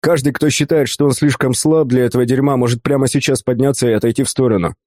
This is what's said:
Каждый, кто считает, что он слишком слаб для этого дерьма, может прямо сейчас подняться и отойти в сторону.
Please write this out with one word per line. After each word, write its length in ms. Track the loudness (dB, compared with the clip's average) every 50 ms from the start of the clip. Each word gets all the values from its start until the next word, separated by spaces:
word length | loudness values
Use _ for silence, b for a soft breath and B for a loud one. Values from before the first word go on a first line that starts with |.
Каждый, 300 | 0 0 0 2 0 -2
кто 180 | -2 0 -2 -2
считает, 380 | 0 -2 -2 0 0 0 0 -2
что 180 | -2 0 0
он 60 | 0
слишком 420 | 0 2 0 -2 0 0 -2 -2 -2
слаб 340 | 0 0 2 2 2 2 2
для 180 | 2 0 0
этого 200 | 0 2 0 0
дерьма, 300 | 2 0 0 2 0 0
может 260 | 0 0 0 -2 -2
прямо 260 | _ -2 0 0 0 0
сейчас 360 | 0 -2 0 0 -2 -2 -2
подняться 440 | -4 -2 0 0 0 0 0 0 0
и 40 | 0
отойти 300 | 2 0 0 0 0 -2
в 60 | -4
сторону. 460 | 0 0 0 2 2 0 0 -2 -6 _ _